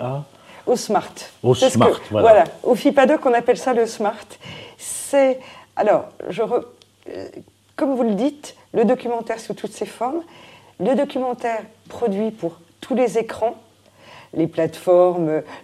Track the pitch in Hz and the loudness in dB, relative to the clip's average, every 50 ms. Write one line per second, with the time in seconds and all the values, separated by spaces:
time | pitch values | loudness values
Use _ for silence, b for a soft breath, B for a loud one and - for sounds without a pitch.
0 | - 123 135 143 147 - B B B B B B B - 247 - - - 214 175 | -4 -6 -6 -8 -10 -12 B B B B B B B -2 -2 -2 0 -2 -2 -2
1 | - - - - - - - _ - 117 127 - 262 262 - 220 113 113 - - | -2 -4 -10 -18 -18 -18 -14 _ 0 2 2 4 4 2 4 4 4 4 4 2
2 | - - 104 107 190 226 214 202 165 - - - - - 247 - - 285 285 277 | -2 -2 0 4 6 8 8 8 6 4 0 -4 0 0 0 2 2 2 4 4
3 | 262 - 302 311 - 269 240 240 233 247 233 - - 262 254 233 226 220 - - | 4 4 4 2 2 2 0 2 2 0 0 0 -2 -2 0 0 0 -2 -2 -4
4 | 220 202 220 - - - - B B B B B B B B - - - - - | -4 -4 -4 -6 -12 -20 -20 B B B B B B B B -18 -14 -12 -12 -12
5 | - - - 277 269 262 254 262 B B B B B B _ - 196 214 185 147 | -6 0 2 4 4 4 2 -2 B B B B B B _ -2 2 2 2 2
6 | - - - - - - 180 175 226 190 240 247 - - - _ _ _ _ _ | 0 -4 -12 -14 -12 -8 -6 -4 -2 -2 -2 -2 -4 -6 -12 _ _ _ _ _
7 | _ - - - - - - - - - _ _ _ _ _ - 302 269 269 240 | _ -16 -14 -14 -14 -14 -16 -18 -20 -20 _ _ _ _ _ -4 -2 -2 0 0
8 | 247 226 208 185 240 294 285 - - - b b b b - 190 226 214 254 247 | 0 0 0 0 -2 -2 -4 -6 -12 -20 b b b b -2 0 2 2 2 0
9 | - 233 240 240 226 - 226 220 - - 196 - - 208 - - 214 202 - - | -2 -4 -6 -6 -6 -8 -8 -8 -8 -10 -10 -10 -10 -12 -10 -10 -10 -10 -8 -6
10 | 226 254 294 339 330 B B B B B B B B B B - 180 226 269 220 | -6 -6 -4 -6 -8 B B B B B B B B B B -4 -2 0 2 2
11 | 285 277 - 262 254 254 247 - - 233 226 220 208 - - _ _ - - - | 0 -2 -2 -4 -4 -4 -4 -6 -6 -6 -6 -6 -8 -12 -18 _ _ -18 -8 -4
12 | 240 220 190 196 220 220 214 - - 165 165 - _ _ _ _ - - 262 220 | -2 -2 -2 -2 -2 -4 -4 -6 -8 -8 -8 -10 _ _ _ _ -8 -4 0 0
13 | 254 226 170 226 220 226 - - - 349 359 - - _ _ _ _ B B B | 0 0 0 -2 -4 -4 -4 -4 -4 -4 -4 -6 -12 _ _ _ _ B B B
14 | B B B B B B - 156 165 165 - - 160 160 165 - - 185 180 180 | B B B B B B -2 -2 -2 0 0 -2 -2 -2 -4 -4 0 4 6 6
15 | 180 180 175 180 170 156 156 156 B B B B | 6 4 4 0 0 -2 -2 -2 B B B B